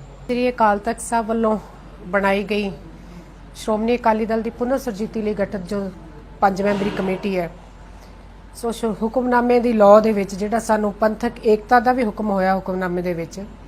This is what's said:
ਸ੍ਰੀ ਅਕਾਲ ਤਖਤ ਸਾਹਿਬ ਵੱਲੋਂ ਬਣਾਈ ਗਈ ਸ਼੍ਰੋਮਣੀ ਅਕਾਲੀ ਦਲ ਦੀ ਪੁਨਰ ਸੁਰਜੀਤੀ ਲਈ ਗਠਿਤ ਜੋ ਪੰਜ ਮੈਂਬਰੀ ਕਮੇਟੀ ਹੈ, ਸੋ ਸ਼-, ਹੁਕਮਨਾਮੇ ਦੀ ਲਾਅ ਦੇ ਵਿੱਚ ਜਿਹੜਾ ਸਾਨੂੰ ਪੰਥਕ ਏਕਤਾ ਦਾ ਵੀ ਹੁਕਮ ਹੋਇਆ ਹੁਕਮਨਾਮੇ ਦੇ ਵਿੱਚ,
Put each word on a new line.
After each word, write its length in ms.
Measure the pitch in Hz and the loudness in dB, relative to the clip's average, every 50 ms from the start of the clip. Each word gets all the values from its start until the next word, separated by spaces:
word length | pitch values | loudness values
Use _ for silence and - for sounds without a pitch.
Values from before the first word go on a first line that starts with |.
| - - - - - | -18 -20 -20 -20 -8
ਸ੍ਰੀ 240 | - 247 240 247 247 | -6 -4 0 0 -2
ਅਕਾਲ 300 | 247 247 226 214 202 202 | 0 2 2 2 2 2
ਤਖਤ 220 | 202 233 226 - | -2 -6 -6 -6
ਸਾਹਿਬ 260 | - - 240 233 226 208 | -6 -4 -2 -2 -2 0
ਵੱਲੋਂ 300 | 226 226 226 220 220 202 - - - - - - - - - 180 | -2 0 2 0 0 0 -4 -10 -18 -20 -20 -20 -20 -18 -12 -4
ਬਣਾਈ 360 | 180 202 196 196 196 202 208 | -2 0 2 2 2 0 -2
ਗਈ 280 | 180 214 208 208 196 170 - - - - - - - - - - - - - - - - | -2 -2 -2 -2 -4 -6 -10 -14 -18 -20 -20 -20 -20 -20 -20 -20 -20 -20 -20 -20 -20 -18
ਸ਼੍ਰੋਮਣੀ 400 | - - - 220 208 220 226 247 233 | -10 -4 -2 -2 0 0 0 0 2
ਅਕਾਲੀ 280 | 233 226 220 214 226 | 2 2 2 2 0
ਦਲ 160 | 202 226 226 | -2 -2 -2
ਦੀ 80 | 220 233 | -2 -4
ਪੁਨਰ 280 | 226 - 240 240 269 269 | -6 -4 -4 -2 -2 -2
ਸੁਰਜੀਤੀ 440 | 262 247 208 185 220 208 - 226 | -2 -6 -6 -6 -6 -6 -6 -4
ਲਈ 120 | 208 208 208 | -4 -4 -2
ਗਠਿਤ 280 | - 202 185 - 202 180 175 | -2 -4 -4 -4 -8 -8 -6
ਜੋ 100 | 208 202 196 190 185 - - - - - - - - - | -6 -6 -6 -6 -10 -12 -18 -18 -18 -20 -20 -20 -4 0
ਪੰਜ 200 | - 196 196 185 | 2 2 2 2
ਮੈਂਬਰੀ 280 | 196 202 208 196 196 208 | 0 0 0 0 0 -2
ਕਮੇਟੀ 480 | 208 - 190 190 190 185 - 208 190 180 | -2 -2 -2 -2 -2 -2 -2 -2 -2 -2
ਹੈ, 120 | 170 165 - - - - - - - - - - - - - - - - - - - - - | -2 -4 -8 -14 -20 -20 -20 -20 -20 -20 -20 -20 -20 -20 -20 -20 -20 -20 -20 -20 -20 -20 -18
ਸੋ 160 | - - 233 | -8 -6 -6
ਸ਼-, 240 | 214 226 - 226 202 - | -4 -2 -2 -4 -2 -2
ਹੁਕਮਨਾਮੇ 580 | 214 220 - 262 247 247 247 240 240 247 240 247 | -4 -2 0 0 0 2 2 2 4 4 4 4
ਦੀ 120 | 220 247 233 | 4 4 4
ਲਾਅ 260 | 220 208 202 202 220 | 6 10 10 10 10
ਦੇ 100 | 214 226 | 10 6
ਵਿੱਚ 240 | 220 202 196 185 202 | 2 0 -2 -4 -4
ਜਿਹੜਾ 240 | 180 202 208 214 226 | -6 -4 -2 -2 -4
ਸਾਨੂੰ 300 | 220 - 214 214 208 208 196 | 0 0 0 0 0 -2 -2
ਪੰਥਕ 460 | - 220 220 220 220 - 240 233 - - | 0 0 0 0 0 -4 -6 -6 -2 2
ਏਕਤਾ 340 | 233 214 208 214 - 247 247 | 2 2 2 4 4 4 4
ਦਾ 140 | 226 247 254 | 6 4 2
ਵੀ 120 | 247 254 | 2 0
ਹੁਕਮ 260 | 214 202 - 214 214 | -2 -2 -4 -2 -2
ਹੋਇਆ 240 | 196 190 185 185 190 | 0 2 2 2 2
ਹੁਕਮਨਾਮੇ 460 | 190 185 - 185 185 185 180 175 180 | 0 0 -4 -4 -2 -2 -2 -2 -2
ਦੇ 120 | 175 180 175 | -2 -2 -4
ਵਿੱਚ, 260 | 165 165 160 - 190 202 214 - - - | -4 -6 -8 -10 -12 -14 -14 -16 -18 -20